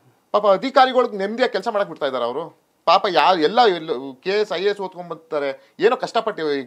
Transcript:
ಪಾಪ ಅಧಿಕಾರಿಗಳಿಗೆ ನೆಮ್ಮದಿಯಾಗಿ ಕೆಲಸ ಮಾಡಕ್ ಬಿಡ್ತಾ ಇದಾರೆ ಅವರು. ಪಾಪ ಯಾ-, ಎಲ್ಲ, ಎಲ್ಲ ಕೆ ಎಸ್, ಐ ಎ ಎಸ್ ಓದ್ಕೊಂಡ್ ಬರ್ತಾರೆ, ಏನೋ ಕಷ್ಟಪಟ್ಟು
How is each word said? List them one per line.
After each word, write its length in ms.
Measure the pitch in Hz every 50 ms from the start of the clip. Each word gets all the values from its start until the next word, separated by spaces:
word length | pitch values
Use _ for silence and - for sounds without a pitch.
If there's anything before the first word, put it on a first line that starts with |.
| _ _ _ _ _ _
ಪಾಪ 160 | - 208 202
ಅಧಿಕಾರಿಗಳಿಗೆ 720 | 202 190 185 208 269 - 277 262 262 247 254 240 220 208
ನೆಮ್ಮದಿಯಾಗಿ 340 | 190 190 202 226 233 247 -
ಕೆಲಸ 160 | - 226 -
ಮಾಡಕ್ 200 | 233 214 202 202
ಬಿಡ್ತಾ 180 | 165 156 - 151
ಇದಾರೆ 180 | 135 127 123 120
ಅವರು. 460 | 120 123 151 170 156 - _ _ _ _ _ _
ಪಾಪ 200 | 170 170 196 220 208
ಯಾ-, 300 | 175 151 147 175 190 165 151
ಎಲ್ಲ, 160 | 165 208 247 247
ಎಲ್ಲ 240 | 208 175 170 160 160 139 120 135 139 127 - _
ಕೆ 60 | 180
ಎಸ್, 240 | 202 214 214 208 175
ಐ 100 | 170 190
ಎ 60 | 208
ಎಸ್ 120 | 202 202
ಓದ್ಕೊಂಡ್ 280 | 190 180 - 175 175 170
ಬರ್ತಾರೆ, 680 | 165 160 - _ 156 147 143 139 135 - _ _ _ -
ಏನೋ 160 | 170 226 254
ಕಷ್ಟಪಟ್ಟು 480 | 254 180 - - 233 220 226 180 165 160 151 143 139 127